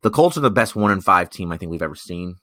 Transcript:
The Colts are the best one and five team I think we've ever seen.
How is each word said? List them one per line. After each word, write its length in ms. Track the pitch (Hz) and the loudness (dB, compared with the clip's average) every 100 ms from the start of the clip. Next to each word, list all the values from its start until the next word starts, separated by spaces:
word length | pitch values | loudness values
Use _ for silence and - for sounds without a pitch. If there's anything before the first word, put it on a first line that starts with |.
The 80 | 110 | 0
Colts 260 | 123 170 160 | 4 2 4
are 60 | |
the 80 | 139 | 0
best 260 | 107 110 - | 2 0 0
one 140 | 104 | 0
and 120 | 98 | 2
five 280 | 92 92 90 | 2 2 2
team 220 | - 87 | -8 -8
I 40 | 82 | -8
think 140 | 85 | -8
we've 100 | 82 | -6
ever 140 | 82 | -8
seen. 420 | 78 - 87 90 90 | -8 -12 -10 -10 -12